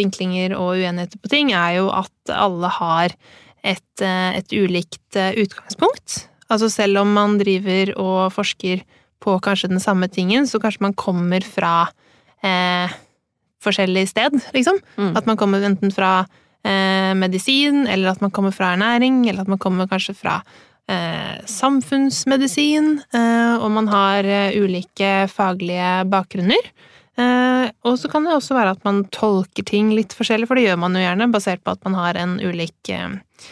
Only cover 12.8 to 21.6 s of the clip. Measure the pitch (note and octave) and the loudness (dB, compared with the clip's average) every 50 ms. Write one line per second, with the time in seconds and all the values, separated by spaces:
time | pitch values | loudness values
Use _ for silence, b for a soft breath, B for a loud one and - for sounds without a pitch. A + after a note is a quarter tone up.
12.8 | F3+ F3 B B B B B B B _ _ _ _ _ _ - - G#3 G3+ G3+ | -2 -4 B B B B B B B _ _ _ _ _ _ -6 -2 -2 0 0
13.8 | G3 F#3 F#3 F#3+ F#3+ F#3+ - A3 A#3+ D4 D4 B3+ - - - C4 A#3+ E4+ F#4+ G4 | 0 0 2 0 0 0 0 0 0 2 0 -2 -4 -2 -2 0 2 2 2 0
14.8 | - _ - - G3+ F#3 D#3+ A3+ - A3+ A3 G3+ G#3+ G3 G3 G3 G3+ G3+ G3 F#3+ | -2 _ -6 -4 -2 0 0 0 0 0 0 2 2 2 2 2 2 0 0 0
15.8 | G3+ G3 G3 - F#3+ F#3+ F#3+ F#3 F#3+ - b b b b b b - G#3 G3 F#3+ | 0 -2 0 0 2 2 2 2 0 -2 b b b b b b -4 -2 0 0
16.8 | F#3+ F#3+ F#3+ F#3+ F#3+ F#3+ F#3+ F#3+ F#3+ F#3 F#3 F#3+ - C4+ C4+ C4+ C#4+ D4 C#4+ C#4+ | 2 2 2 2 2 0 0 0 0 0 -2 -2 0 0 2 2 2 2 2 2
17.8 | C4+ G#3+ F#3+ G3 F#3+ F#3 F#3 - G#3 G3 - G3+ G3 F#3+ F#3+ - F#3+ F3+ F3+ F#3 | 2 0 0 0 0 0 0 0 -2 -2 -2 0 -2 -2 0 -2 -2 0 0 2
18.8 | G#3 A#3 A#3+ A#3+ B3 C4 C4 B3+ A#3+ A3 F#3 F#3+ F#3+ G3 G3 F#3+ - F#3+ F3+ F#3 | 2 2 2 2 2 2 4 2 2 2 0 -2 -2 -2 -2 -2 -2 -2 -2 0
19.8 | F#3 F#3+ G3 F#3+ - - G3+ - - - D#3 - - b b b b b b b | -2 -2 -2 -4 -4 -6 -8 -6 -4 -4 -4 -4 -6 b b b b b b b
20.8 | b - G3 F3 E3+ E3 D#3+ D#3 D3+ - - - - - - - | b -6 -4 -4 -4 -4 -6 -6 -8 -10 -12 -12 -12 -10 -6 -2